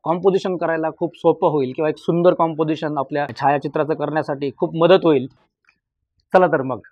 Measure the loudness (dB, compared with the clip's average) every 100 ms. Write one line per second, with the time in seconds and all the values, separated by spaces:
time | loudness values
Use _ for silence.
0 | -2 0 2 0 -2 -4 -2 -2 -4 -4
1 | -8 0 0 2 0 0 -2 -2 -4 -4
2 | -2 4 4 4 -2 -2 -4 -2 -4 -6
3 | -4 -4 -6 -2 0 0 -2 -4 -4 -4
4 | -4 -4 -4 -6 -6 -4 -6 0 4 6
5 | 6 2 -2 _ _ _ _ _ _ _
6 | _ _ _ 2 4 0 -2 -8 -12